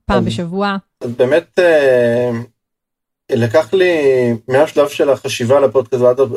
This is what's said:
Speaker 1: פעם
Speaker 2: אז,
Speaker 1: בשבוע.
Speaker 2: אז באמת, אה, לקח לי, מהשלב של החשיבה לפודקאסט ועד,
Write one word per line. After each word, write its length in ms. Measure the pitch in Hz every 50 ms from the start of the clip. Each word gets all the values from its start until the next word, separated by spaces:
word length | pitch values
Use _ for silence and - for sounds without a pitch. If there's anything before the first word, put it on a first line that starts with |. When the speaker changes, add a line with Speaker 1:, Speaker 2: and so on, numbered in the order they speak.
| _
Speaker 1:
פעם 120 | - 202 196
Speaker 2:
אז, 80 | 175
Speaker 1:
בשבוע. 500 | - 113 117 175 165 175 190 202 202 196 196 - _ _ _
Speaker 2:
אז 100 | - 123
באמת, 480 | 117 - 127 123 147 170 165 _ _ -
אה, 720 | 180 170 160 151 143 135 127 123 120 120 117 120 123 123 117 117 120 - _ _ _ _ _ _ _ _ _ _ _ _ _ _ _ -
לקח 420 | 139 117 117 113 110 156 - - -
לי, 200 | 190 185 180 170 156 143 135 131 127 123 120 117 113 - -
מהשלב 400 | 127 139 156 156 - 147 143 143
של 200 | - - 160 143
החשיבה 500 | 131 - - 131 117 - 120 113 135 143
לפודקאסט 440 | 139 131 - 135 123 - - 123 123
ועד, 160 | 123 123 131 135 117 117